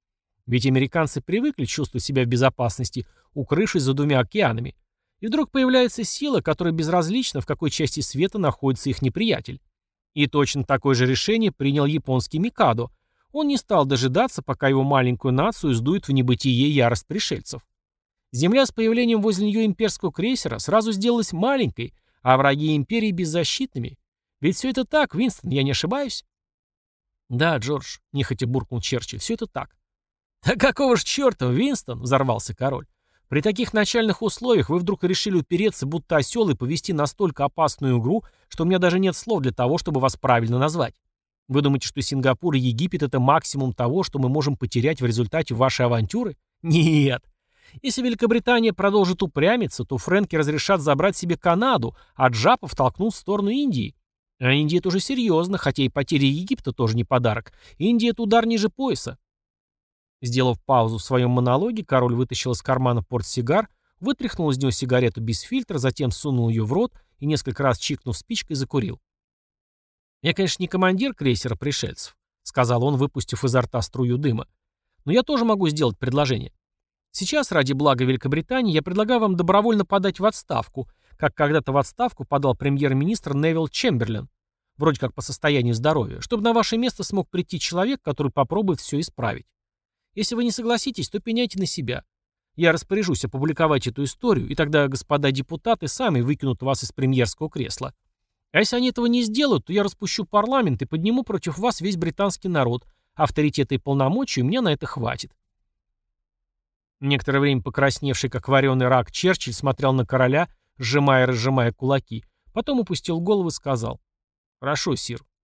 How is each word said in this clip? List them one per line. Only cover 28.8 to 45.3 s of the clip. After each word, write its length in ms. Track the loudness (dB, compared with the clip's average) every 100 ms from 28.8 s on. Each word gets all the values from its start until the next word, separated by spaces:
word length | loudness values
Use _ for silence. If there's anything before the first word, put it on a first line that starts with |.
Черчилль, 380 | -4 -6 -6 -8
«все 160 | -6 -6
это 120 | -6
так». 280 | -10 -12 _ _ _ _ _ _ _ -2
«Да 100 | 2
какого 420 | 2 4 2 2
ж 60 |
черта, 440 | 0 0 0 2 0
Уинстон?» — 540 | 2 0 -2 -6 -8
взорвался 520 | 0 2 2 -2 -6
король. 320 | -4 -4 -4 -10 _ _ _ _
«При 120 | -2
таких 300 | 0 0 0
начальных 480 | 0 2 2 0 0
условиях 480 | -4 -2 2 2 2
вы 80 | 0
вдруг 260 | 0 -2
решили 340 | 0 -2 0 0
упереться, 480 | 0 0 0 -2 -6
будто 320 | -6 0 0
осел, 320 | 2 0 0
и 60 | 0
повести 360 | -2 -4 -2
настолько 540 | -2 -2 0 -2 0 -2
опасную 540 | 0 0 0 0 2
игру, 240 | 2 -2 -4 _ _
что 140 | -4
у 40 | 0
меня 100 | 2
даже 220 | 4 2
нет 160 | 0 -2
слов 260 | -4 -2
для 100 | -2
того, 260 | 0 0 0
чтобы 220 | -2 0
вас 160 | 0 0
правильно 420 | 2 2 2 0
назвать. 360 | 0 -2 -4 -8 _ _ _ _ -2
Вы 140 | 2
думаете, 260 | 2 0 -2
что 140 | -6
Сингапур 540 | -4 0 2 2 0 2
и 40 |
Египет — 440 | 2 0 -2 -2
это 160 | -2 2
максимум 540 | 4 4 0 -4 -4
того, 300 | -2 -2 -2
что 160 | -2 -2
мы 80 | 0
можем 300 | 0 0 -2
потерять 440 | -2 0 0 0
в 40 | -2
результате 500 | 0 -2